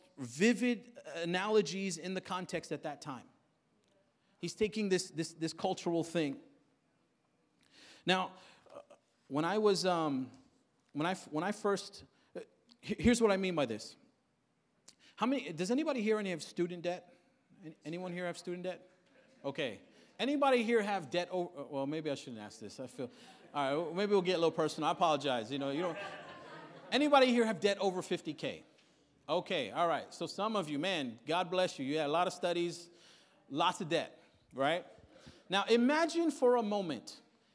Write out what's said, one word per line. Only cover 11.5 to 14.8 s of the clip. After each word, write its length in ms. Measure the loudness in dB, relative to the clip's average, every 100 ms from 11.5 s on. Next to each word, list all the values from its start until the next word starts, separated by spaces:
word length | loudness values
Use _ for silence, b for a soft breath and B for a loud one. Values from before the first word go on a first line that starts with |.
first, 540 | -2 0 -2 -4 -16 -20 b b -16
uh, 40 | -16 _ _ _
he-, 140 | -8 2
here's 200 | 4 6
what 120 | 4
I 40 | 4
mean 200 | 0 0
by 100 | 0
this. 300 | -2 -10 -18 _ _ _ _ _ _ _ _